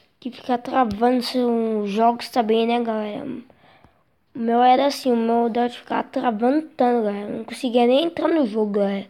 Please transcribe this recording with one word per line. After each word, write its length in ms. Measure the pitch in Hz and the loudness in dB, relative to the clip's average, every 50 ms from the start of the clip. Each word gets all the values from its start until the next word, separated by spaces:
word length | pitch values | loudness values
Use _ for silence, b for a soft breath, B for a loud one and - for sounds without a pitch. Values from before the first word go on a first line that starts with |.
| B B _ _ | B B _ _
que 120 | - 247 | -14 -14
fica 260 | - - - - 247 | -14 -10 -6 -4 -4
travando 680 | 240 247 - 247 262 254 220 196 202 233 247 254 254 | -4 -4 -2 0 0 0 0 0 2 2 2 2 2
seus 680 | 240 - - 254 247 240 233 233 226 226 220 208 208 202 | 0 -2 -2 0 0 2 2 0 0 0 -2 -2 -2 -2
jogos, 400 | 196 220 233 233 233 233 - - | 0 2 2 2 2 0 -6 -4
tá 120 | - 262 | -2 -2
bem, 240 | 233 214 226 226 226 | 2 2 2 2 2
né, 160 | 226 233 240 | 0 0 -2
galera? 440 | 240 226 220 214 214 208 208 - - - - 233 - b b b b b b b b b b b b _ _ _ _ _ - | -2 -2 -4 -4 -6 -6 -8 -8 -10 -10 -12 -12 -14 b b b b b b b b b b b b _ _ _ _ _ -10
O 40 | 262 | -6
meu 240 | 226 226 233 240 | -2 0 2 4
era 240 | 247 254 254 254 277 | 6 6 4 4 2
assim, 260 | 285 269 - - 262 | 0 -2 -2 0 0
o 40 | 240 | 0
meu 280 | 233 226 226 233 233 233 | 2 2 2 2 2 0
Android 320 | 233 214 240 240 240 240 | 0 0 0 -2 -2 -4
ficava 280 | - - - - 226 233 | -8 -10 -6 -4 -4 -4
travando 580 | - - 269 - 254 220 202 233 247 277 311 311 311 - | -4 -6 -2 -2 -2 -2 0 0 2 2 0 -2 -4 -2
tanto, 300 | - 262 247 240 240 220 | 0 2 2 2 0 0
galera. 240 | 208 202 202 208 214 | -2 -4 -6 -8 -8
Eu 80 | 220 | -10
não 80 | 226 226 | -10 -10
conseguia 420 | - 233 - - 254 220 247 240 | -12 -12 -6 -4 0 2 4 4
nem 180 | 240 254 277 339 | 4 4 2 2
entrar 240 | 339 - - 311 311 | -2 -4 -2 0 0
no 180 | 339 320 277 | 2 2 0
jogo, 260 | 208 208 226 214 208 | 0 0 -2 -2 0
galera. 340 | 202 208 202 196 202 196 196 | 0 0 0 0 -2 -4 -8